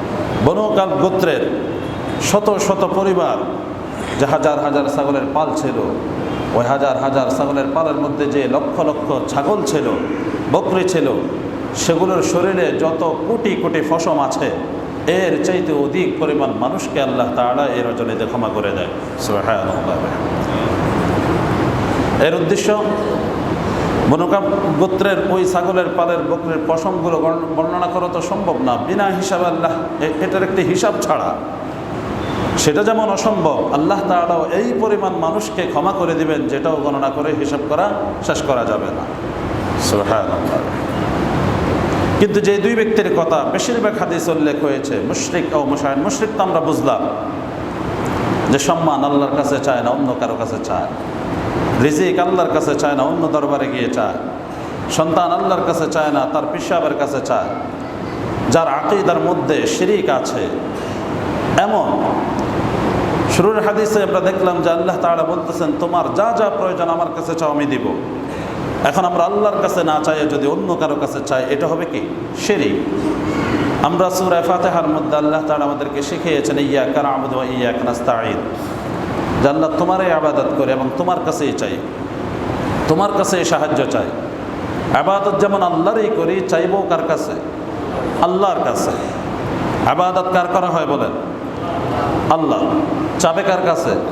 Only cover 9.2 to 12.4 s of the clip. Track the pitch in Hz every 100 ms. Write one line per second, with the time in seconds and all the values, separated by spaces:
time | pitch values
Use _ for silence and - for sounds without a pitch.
9.2 | - 143 143 208 - 151 - - - -
10.2 | - - - 175 - 185 185 165 139 107
11.2 | - - - - - - - 165 185 180
12.2 | 160 175